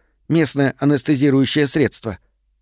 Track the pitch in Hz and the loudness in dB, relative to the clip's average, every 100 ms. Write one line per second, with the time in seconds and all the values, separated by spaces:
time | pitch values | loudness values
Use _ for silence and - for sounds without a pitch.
0 | _ _ - 160 151 139 139 - 143 143 | _ _ -2 0 0 0 -2 0 0 0
1 | - 143 147 135 127 151 143 165 123 - | 0 0 2 2 2 0 0 0 0 -2
2 | 113 90 _ _ _ _ | -8 -12 _ _ _ _